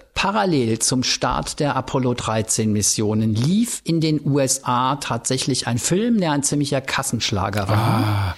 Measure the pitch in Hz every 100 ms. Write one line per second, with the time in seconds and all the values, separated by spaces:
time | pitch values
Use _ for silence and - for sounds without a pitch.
0 | - - 190 214 196 147 113 110 - 131
1 | 123 - 127 - - - 143 - - 135
2 | 127 123 - 110 107 - 110 104 101 -
3 | 104 107 110 107 135 202 233 - - 165
4 | 156 151 147 139 131 - - 123 131 143
5 | - 120 - 127 - 127 - 117 - 175
6 | 240 226 170 143 135 147 139 135 - -
7 | 131 120 - 98 98 101 95 107 113 110
8 | 107 104 95